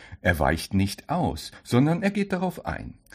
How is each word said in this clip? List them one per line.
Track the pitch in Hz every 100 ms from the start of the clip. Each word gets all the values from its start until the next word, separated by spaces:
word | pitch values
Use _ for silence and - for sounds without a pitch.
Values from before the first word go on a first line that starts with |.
| - -
Er | 95 80
weicht | 69 82 -
nicht | 98 98 - -
aus, | 90 113 80 - -
sondern | - 120 147 170
er | 196
geht | 202 196
darauf | 180 185 - -
ein. | - - - -